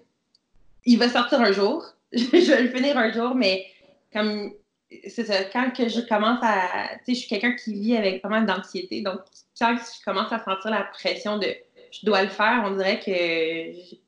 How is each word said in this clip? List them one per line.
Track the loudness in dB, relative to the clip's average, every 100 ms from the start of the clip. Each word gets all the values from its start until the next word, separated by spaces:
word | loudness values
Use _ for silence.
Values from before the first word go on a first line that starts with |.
| _ _ _ _ _ _ -20 -4 4
il | 4
va | 4
sortir | 2 2 4
un | 4
jour. | 4 2 0 -8 -20
<laughs> | _
Je | -4 4 6 6
vais | 6
le | 4
finir | 0 0 2
un | 0
jour, | 0 -2
mais | 2 2 0 -4 _ _ _ _
comme, | -4 -2 -4 -8 -12 _ _ _ -20 -12
c'est | -8
ça, | -2 -2
quand | -2 -2 -2 0
que | -2
je | -2
commence | 0 2 2 2
à, | 2 2 0 -4 -6 -8
tu |
sais, | -4
je | -4
suis | -2
quelqu'un | -2 -2
qui | -2 -6
vit | -4 0 0
avec | 0 -2
pas | -2
mal | 0 2
d'anxiété. | 0 -6 -10 -8 -6
Donc, | -6 -6 -10 -20 _ -2
quand | 0 0
je | -4 -10
commence | -4 -2 -2
à | -4
sentir | -4 -4 -2
la | -4
pression | -4 -6 -6 -4 -4 -2
de « | -2 -6 -12 -20 -20
je | -4 2
dois | 2
le | 2
faire », | 2 2 2 0
on | 0
dirait | 0 0
que | -2
j-, | 0 0 0 0 -2 -8 -12 -18 -20